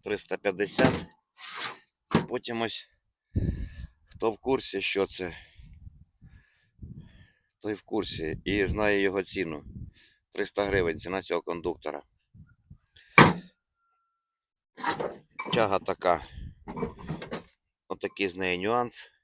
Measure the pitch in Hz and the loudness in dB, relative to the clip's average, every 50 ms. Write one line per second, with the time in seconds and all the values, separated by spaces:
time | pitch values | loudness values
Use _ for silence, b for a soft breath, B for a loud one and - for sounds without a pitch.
0 | _ 104 104 98 - - 95 - - 101 92 90 104 95 - - 131 131 95 90 | _ -2 -4 -4 -2 -6 -6 -2 0 -2 2 2 -2 0 2 4 4 4 4 0
1 | 82 - - _ _ _ _ - - - B B B B B B B B _ _ | -6 -10 -18 _ _ _ _ -18 -16 -12 B B B B B B B B _ _
2 | _ _ - - - - 113 127 - - 120 113 113 110 - - - _ _ _ | _ _ 2 2 2 2 -4 -6 -4 -4 -2 -2 -2 -2 -2 -6 -10 _ _ _
3 | _ _ _ _ _ _ B B B B B B B B B B B B B B | _ _ _ _ _ _ B B B B B B B B B B B B B B
4 | B _ - - - 113 107 - - 120 135 120 - - - 98 95 - - 98 | B _ -10 -2 -2 -2 -2 -2 -2 -2 0 0 0 -2 -4 -2 -4 -2 0 0
5 | 98 - - - 92 87 80 B B B B B B B B B - - - - | 0 0 -2 -6 -6 -6 -8 B B B B B B B B B -20 -20 -20 -20
6 | - _ _ _ B B B B B B B B B B B B B B B B | -20 _ _ _ B B B B B B B B B B B B B B B B
7 | B B B B B B B B B B B _ - 104 107 95 - - - - | B B B B B B B B B B B _ -6 -6 -6 -6 -6 -4 -2 -2
8 | 381 - - 95 82 78 78 - - - 98 104 98 90 87 104 107 104 104 101 | -2 -2 -4 -4 -2 -4 -4 -4 -2 -2 2 2 2 2 2 2 2 4 4 4
9 | 98 98 92 101 92 - - 98 90 82 78 73 73 73 - B B B B B | 2 2 2 0 -4 -2 -4 -4 -4 -4 -4 -8 -10 -14 -14 B B B B B
10 | B B B B B _ _ - 101 - - - 101 98 98 98 90 85 80 78 | B B B B B _ _ -6 -6 -4 0 -2 0 2 2 2 2 2 -2 -4
11 | - 85 92 98 92 - 87 85 - - 85 87 82 90 80 - - 76 73 73 | -6 -4 -4 -4 -2 -2 -2 -2 -2 -4 -6 -4 -4 -6 -6 -4 -6 -8 -8 -8
12 | 69 _ _ _ _ _ _ - - _ - _ _ _ - - _ B B B | -12 _ _ _ _ _ _ -20 -20 _ -20 _ _ _ -20 -20 _ B B B
13 | B B B - - - - - - - _ _ _ _ _ _ _ _ _ _ | B B B 10 10 10 8 0 -8 -16 _ _ _ _ _ _ _ _ _ _
14 | _ _ _ _ _ _ _ _ _ _ _ _ _ _ _ - - - - - | _ _ _ _ _ _ _ _ _ _ _ _ _ _ _ -6 -2 -2 -2 -2
15 | - - - - - _ _ - - - - 120 113 101 98 92 - - 92 - | -2 -6 -6 -10 -20 _ _ -10 -6 -2 2 2 4 4 4 2 2 0 -4 2
16 | - 92 87 80 B B B B B B B - - - - - - - - - | 4 4 4 4 B B B B B B B -16 -14 -12 -6 -6 -6 -6 -6 -10
17 | - - - - - - - - - - _ _ _ _ _ _ _ _ 95 - | -10 -10 -8 -8 -8 -10 -10 -10 -12 -14 _ _ _ _ _ _ _ _ -10 -6
18 | - 98 - - 98 95 85 92 95 92 90 90 92 104 117 123 123 117 - - | -6 -8 -4 -2 -2 -2 -2 -2 0 0 0 0 0 0 2 2 0 -2 -4 -10
19 | - - _ _ | -12 -14 _ _